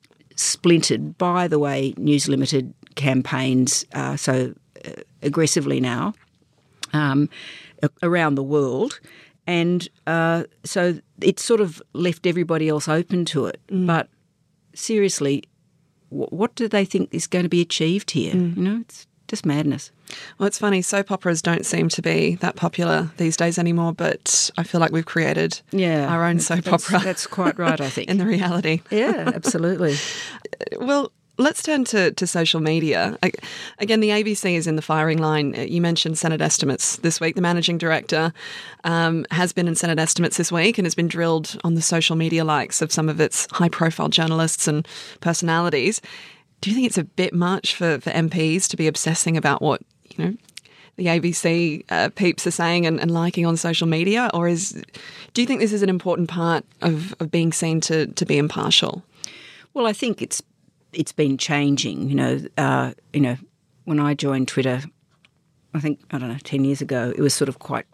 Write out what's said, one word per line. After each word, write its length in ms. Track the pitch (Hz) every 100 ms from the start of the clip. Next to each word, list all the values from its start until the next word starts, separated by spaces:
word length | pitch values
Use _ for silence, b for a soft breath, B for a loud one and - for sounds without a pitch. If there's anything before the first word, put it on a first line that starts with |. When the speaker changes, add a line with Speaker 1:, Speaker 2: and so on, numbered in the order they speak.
| _ _ _ -
Speaker 1:
splintered 800 | - - 175 165 - 120 147 -
by 280 | 180 180 175
the 120 | 151
way 340 | 143 135 135 -
News 300 | 147 147 139
Limited 460 | 135 135 143 127 - - -
campaigns, 880 | 139 131 123 131 131 127 123 - -
uh, 220 | 143 135 139
so, 380 | - 131 127 - _ -
uh, 80 | - - - _
aggressively 580 | - 165 156 - 139 135
now, 360 | 127 120 196 - _ _ _ _ _ _ -
um, 380 | 151 147 135 147 B B B B B
a-, 60 | 147 -
around 320 | 170 175 160
the 100 | 139
world. 560 | 135 151 135 131 254 - B B B B -
And, 420 | 175 170 175 - - -
uh, 380 | 165 165 165 - _
so 340 | - 196 180 160 - -
it's 220 | - 196
sort 180 | - 226
of 220 | 190 - -
left 320 | - 175 165 180
everybody 420 | 170 170 160 156
else 200 | 151 160
open 380 | 156 170 180 165
to 200 | 151 107
it. 140 | - -
Speaker 2:
Mm. 180 | 190 180
Speaker 1:
But 240 | 165 - _ _ _ _ _ _
seriously, 680 | - - 214 196 - 143 139 - _ _ _ _ _ _
wh-, 240 | 143 -
what 220 | 165 233 -
do 120 | 220
they 160 | 208
think 300 | 190 185 -
is 140 | 165 -
gonna 200 | 180 175
be 140 | 175
achieved 500 | 170 - 160 196 -
here? 220 | 147 80
Speaker 2:
Mm. 240 | 185 175 175
Speaker 1:
You 60 |
know, 140 | 185 226
it's 260 | - - - _ -
just 180 | 208 156
madness. 460 | 147 151 135 - _ B B B -
Speaker 2:
Well, 100 | 202
it's 120 | -
funny, 220 | 208 190
soap 300 | 180 202 196
operas 300 | 190 180 165
don't 240 | 175 170 -
seem 240 | 170 165
to 120 | -
be 340 | 165 165 165 175
that 200 | 180 -
popular 560 | 170 - 170 156 165 -
these 200 | 165 160
days 200 | 170 170
anymore, 360 | 170 170 165
but 580 | 165 170 - - - - -
I 60 |
feel 160 | 170 175
like 100 | 160
we've 140 | 160 160
created 560 | 170 151 156 165 - -
Speaker 1:
Yeah, 420 | 190 180 156 143
Speaker 2:
our 120 | 170 170
own 100 | 170
Speaker 1:
that's, 100 | -
Speaker 2:
soap 160 | 170 185
Speaker 1:
that's, 240 | 170 -
Speaker 2:
opera 140 | 185
Speaker 1:
that's 220 | 185 175 -
quite 320 | - 185 -
right, 220 | 170 156
I 80 | 135
think. 200 | - -
Speaker 2:
<laughs> 20 |
in 60 | 190
the 80 | 196
reality. 560 | 196 180 170 156 165 -
Speaker 1:
Yeah, 400 | 208 262 - 165
absolutely. 600 | - - 170 170 175 170 147 B B B B
Speaker 2:
<laughs> 420 | - - - -
Well, 320 | 247 285 - - _ -
Let's 240 | 277 -
turn 200 | - 294 240
to, 260 | 208 175
to 160 | - 180
social 340 | 170 165 160
media. 560 | 156 160 156 85 - -
A-, 100 | 185 - B B B -
again, 200 | 202 220
the 120 | 208
A 120 | 208
B 100 | 214
C 220 | 202 190 170
is 120 | 160
in 100 | 156
the 40 |
firing 360 | - 156 160 160
line. 360 | 156 151 143 -
Uh, 60 |
you 180 | - 170
mentioned 360 | 170 170 160 160
Senate 240 | 165 156
estimates 540 | 156 - 135 - - -
this 220 | 165 -
week. 160 | 165 -
The 60 |
managing 360 | 175 175 170 170
director, 540 | 165 156 - 156 165 B B B B B 170
um, 400 | 165 165 165 -
has 200 | 165 180
been 160 | - 175
in 80 | 165
Senate 240 | 170 160
estimates 380 | 160 - 170 -
this 120 | 165
week 260 | 175 190 226
and 80 | 175
has 100 | -
been 140 | 170
drilled 480 | 170 170 160 156 - 170
on 80 | 165
the 60 |
social 340 | - 165 160 160
media 300 | 160 165 160
likes 360 | 147 - -
of 100 | 160
some 180 | 160 156
of 100 | 156
its 280 | 151 - -
high-profile 580 | - 170 - 165 165 156
journalists 580 | 170 160 160 160 - 165
and 200 | 151 B B B B
personalities. 800 | 170 165 165 165 170 147 147 220 B B B B B _
Do 80 | 196
you 60 | 233
think 120 | 247
it's 100 | 185
a 60 |
bit 300 | - - 180
much 420 | 175 175 190 - -
for, 240 | 170 147
for 120 | 165
M 180 | 160 165
Ps 400 | 165 160 175 -
to 80 | 175
be 100 | 156
obsessing 480 | 151 160 165 170 160
about 260 | 147 -
what, 200 | 151 107 - _ - -
you 100 | 170
know, 80 | 226 - - b b b -
the 140 | 175
A 100 | 170
B 140 | 170
C, 500 | 165 170 170 170 147 -
uh, 200 | 82 120 -
peeps 320 | 190 - 180
are 40 |
saying 340 | 175 170 175 165
and, 120 | 160
and 100 | 165
liking 340 | 170 175 175 170
on 120 | 165
social 300 | 170 160 165
media? 440 | 160 180 226 247
Or 140 | 170 175
is, 340 | 165 190 - - B B B B
do 80 | -
you 40 | 247
think 120 | 262
this 140 | 214
is 100 | 208
an 60 | 196
important 400 | 185 185 170 165
part 340 | 170 170 165 - _
of, 320 | 170 156 185 -
of 100 | 160
being 220 | 170 165
seen 300 | - 165 160
to, 260 | - 160 -
to 180 | - 170
be 120 | 147
impartial? 680 | 151 - - - - 180 - B B B B B B
Speaker 1:
Well, 120 | 277 233
I 60 |
think 300 | 208 240 -
it's, 200 | - - - _ _ _ _
it's 180 | 151 156
been 260 | - 147 135
changing, 720 | - 143 143 139 117 71 127
you 80 | 139
know, 240 | 127 135 - -
uh, 360 | 139 131 127 - _
you 80 | 147
know, 160 | 131 127 - _ _ _
when 160 | - 147
I 140 | 147
joined 340 | 143 143 135 131
Twitter, 340 | - 131 127 147 - _ _ _ _ _ _ _
I 80 | 156
think, 180 | 151 143 -
I 60 | 139
don't 120 | 123
know, 80 | 139
ten 200 | - 139
years 160 | 135 139
ago, 320 | - 127 120
it 60 | -
was 140 | 143
sort 160 | - 135
of 100 | -
quite 260 | - - -